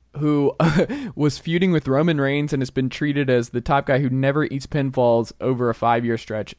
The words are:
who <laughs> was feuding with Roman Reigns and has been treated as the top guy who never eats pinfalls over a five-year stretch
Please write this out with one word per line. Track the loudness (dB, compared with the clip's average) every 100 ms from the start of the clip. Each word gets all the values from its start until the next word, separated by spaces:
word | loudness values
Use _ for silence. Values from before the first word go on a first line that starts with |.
| _ -4
who | 0 2 2 2 2 2
<laughs> | 0 -2 -8
was | -2 -2 -2
feuding | -2 0 2
with | 2 2
Roman | 2 2 2
Reigns | 0 0 -2
and | -2
has | -2
been | -2 -4
treated | -2 -2 0 2
as | 2 0
the | -4
top | 0 0
guy | 2 0
who | 0
never | 0 0 0
eats | -2 -4 -4
pinfalls | -4 -2 2 2 2 0 -4
over | -4 0 -2
a |
five-year | 0 0 0 0 -4
stretch | -4 -8 -8